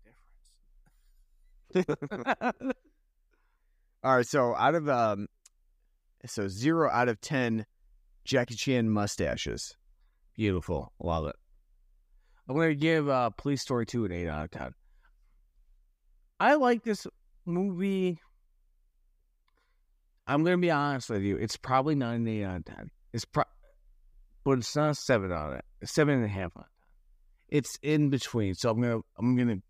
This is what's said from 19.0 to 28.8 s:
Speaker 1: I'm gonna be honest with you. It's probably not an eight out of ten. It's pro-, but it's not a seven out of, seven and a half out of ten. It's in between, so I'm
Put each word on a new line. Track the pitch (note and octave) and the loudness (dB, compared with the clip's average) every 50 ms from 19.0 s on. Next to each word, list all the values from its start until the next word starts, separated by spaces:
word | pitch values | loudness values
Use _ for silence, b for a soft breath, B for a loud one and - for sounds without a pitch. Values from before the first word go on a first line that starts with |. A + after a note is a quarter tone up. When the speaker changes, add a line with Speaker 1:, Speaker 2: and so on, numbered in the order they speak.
| _ _ _ _ _ _ _ _ _ _ _ _ _ _ _ _ _ _ _ _ _ _ _ _ _ B2 | _ _ _ _ _ _ _ _ _ _ _ _ _ _ _ _ _ _ _ _ _ _ _ _ _ -2
Speaker 1:
I'm | C3+ D3 D#3+ | 0 2 4
gonna | F3 F3+ F3+ | 4 4 4
be | F3+ E3+ | 4 2
honest | D#3 C#3+ C#3+ C#3+ C#3 B2+ - - | 2 2 2 0 -2 -4 -4 -4
with | A#2 G2 G2 | -2 0 0
you. | G2+ F#2+ | 0 0
It's | - A2 A2 - | 0 -2 -4 -6
probably | - - C3 C3 C3 C3+ D#3 D#3 | -8 -4 0 2 2 2 2 2
not | C#3 B2+ A#2 A#2+ | 0 0 0 -2
an | A#2 A#2 A2+ | -2 -2 -2
eight | A2 G#2+ G2+ | -2 -2 -4
out | F#2+ F#2 F2 | -4 -6 -6
of | D2+ | -8
ten. | - - G1+ G#1+ - - _ _ _ - | -10 -14 -16 -16 -18 -18 _ _ _ -8
It's | A#2 - | -8 -8
pro-, | - - D3+ - - - - - _ _ _ _ - - _ _ - - - - _ _ - - | -4 -2 -2 -2 -2 -4 -16 -20 _ _ _ _ -20 -20 _ _ -20 -20 -20 -20 _ _ -4 0
but | C#3+ C3+ B2+ | 2 2 2
it's | A2+ - - | 0 0 0
not | D3 D3+ D3+ | 0 2 2
a | D3 | 0
seven | - - - C3 G#2+ F#2+ F#2 F2 | 0 0 2 2 2 2 0 -4
out | D#2+ D2+ D2+ C2 | -4 -4 -6 -8
of, | - - - - - - - | -8 -10 -14 -18 -16 -14 -4
seven | - D#3+ D3+ D3 C#3+ | 2 2 4 4 4
and | B2+ A2+ | 2 2
a | G#2 | 0
half | G2+ G2 F#2 E2 - | -2 -4 -6 -8 -8
out | - - | -12 -20
of | _ _ | _ _
ten. | _ _ _ _ _ _ _ _ _ _ _ _ _ _ - | _ _ _ _ _ _ _ _ _ _ _ _ _ _ -2
It's | D3 D3 B2+ - - - - | 0 0 0 -2 -6 -6 -2
in | C#3+ D#3 D3 D3 C#3 | 0 2 4 4 4
between, | C3+ B2 - - - A#2 G#2 F#2+ F#2 | 2 0 -2 -2 -2 0 0 0 -2
so | - - A#2+ | 0 0 0
I'm | A2 A2+ | 0 0